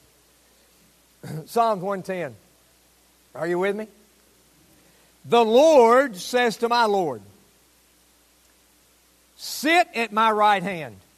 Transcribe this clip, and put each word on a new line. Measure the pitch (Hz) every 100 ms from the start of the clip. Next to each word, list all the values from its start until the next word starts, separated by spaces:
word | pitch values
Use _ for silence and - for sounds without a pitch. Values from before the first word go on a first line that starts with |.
| _ _ _ _ _ _ _ _ _ _ _ _
<clears throat> | - 156 151
Psalms | 233 226 202
one | 190 196
ten. | 180 185 147 110 _ _ _ _ _ _ _ _ _ 127
Are | 165
you | 175
with | 196 202
me? | 220 _ _ _ _ _ _ _ _ _ _ _ _ _ 131
"The | 233 220
Lord | 240 320 294 226 247 277 185
says | - 247 240 -
to | 233
my | 240 220
Lord, | 202 165 113 101 _ _ _ _ _ _ _ _ _ _ _ _ _ _ _ _ _ _ _ _ _
'Sit | - - 294 339 339 -
at | 226
my | 208 226
right | 214 208 202
hand.'" | 180 175 135 98 _